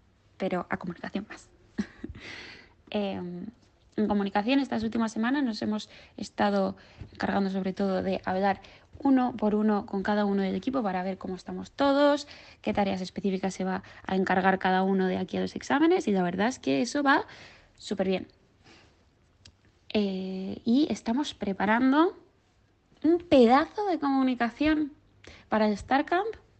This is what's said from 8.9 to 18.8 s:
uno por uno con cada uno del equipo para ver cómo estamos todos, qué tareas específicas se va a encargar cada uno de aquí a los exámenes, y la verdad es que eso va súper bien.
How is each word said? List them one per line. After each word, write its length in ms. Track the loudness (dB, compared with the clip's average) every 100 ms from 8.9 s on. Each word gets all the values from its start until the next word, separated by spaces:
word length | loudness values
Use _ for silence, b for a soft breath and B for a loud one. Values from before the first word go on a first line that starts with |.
| -2
uno 380 | 2 4 2 0
por 180 | 0 2
uno 300 | 2 0 -2
con 180 | -4
cada 220 | -2 0 0
uno 160 | 0
del 140 | 0 -2
equipo 260 | -4 -2
para 200 | -2 -4
ver 140 | -4 -8
cómo 180 | -8 -10
estamos 360 | -10 -12 -10
todos, 560 | -2 2 4 4 2 -4 B B B
qué 120 | -4
tareas 280 | 0 0 -2
específicas 520 | -6 -4 -2 -2 -4
se 100 | -4
va 200 | -4 -4 B B -4
a 100 | 0
encargar 420 | 2 2 4 2
cada 240 | 2 2
uno 240 | 2 2 0
de 100 | -2
aquí 200 | -4 -4
a 40 |
los 140 | -4 -6
exámenes, 520 | -2 2 4 4 2
y 40 |
la 120 | 0
verdad 240 | 0 0 -2
es 120 | -2
que 220 | -2 0
eso 220 | 0 0
va 220 | 2 2 0 B B B B B
súper 320 | -8 -2 0
bien. 200 | -2 -4 -18 _ _ b b